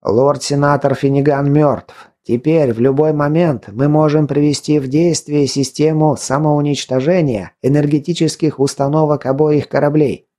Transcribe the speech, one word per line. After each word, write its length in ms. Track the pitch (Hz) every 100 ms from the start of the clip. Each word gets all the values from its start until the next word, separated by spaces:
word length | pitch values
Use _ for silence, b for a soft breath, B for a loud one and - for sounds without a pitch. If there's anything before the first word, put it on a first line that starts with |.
«Лорд-сенатор 920 | - 107 135 135 - 143 143 143 139 131
Финниган 560 | 139 139 139 139 143
мертв. 440 | 143 151 120 - - - _
Теперь, 500 | _ 120 151 165 143
в 60 | 113
любой 340 | 127 135 156
момент, 560 | 151 147 156 175 127 -
мы 200 | 101 143
можем 380 | 151 156 147 147
привести 520 | 143 147 139 - 151
в 80 | 131
действие 600 | 139 170 156 - 147 139
систему 680 | 143 135 - 151 156 156 135
самоуничтожения 1400 | - 135 151 147 147 139 - 127 135 185 156 110 90 _
энергетических 1000 | 127 147 147 151 151 170 160 - 156 -
установок 680 | 139 - 139 151 151 147 -
обоих 440 | 135 151 151 131
кораблей». 580 | 143 147 151 143 90 _